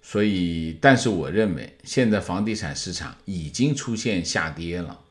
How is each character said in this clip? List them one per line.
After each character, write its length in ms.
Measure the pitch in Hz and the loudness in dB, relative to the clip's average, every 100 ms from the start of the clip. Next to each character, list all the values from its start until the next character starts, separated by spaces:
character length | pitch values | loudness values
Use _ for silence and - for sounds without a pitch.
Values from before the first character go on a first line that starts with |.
所 200 | - 104 | -4 2
以， 560 | 107 98 87 82 80 78 | 2 4 0 0 -4 4
但 160 | 139 127 | 6 6
是 100 | 120 | 4
我 240 | 92 67 | 0 0
认 240 | 95 107 73 | 0 0 -2
为 220 | - - - | -8 -16 -4
现 260 | - 120 | 2 4
在 80 | 104 | 2
房 240 | 92 92 107 | 0 -2 -2
地 80 | |
产 220 | 110 80 71 | -2 -6 -6
市 160 | 92 | -6
场 240 | 87 69 - | -8 -10 -12
已 260 | - 92 76 | -8 -6 -6
经 240 | - 139 | 0 2
出 220 | 147 - 110 | 2 -2 -2
现 280 | - 95 - | 0 0 0
下 240 | 104 80 | -2 -2
跌 320 | 73 85 87 | -4 -6 -4
了。 180 | 80 - _ | -6 -12 _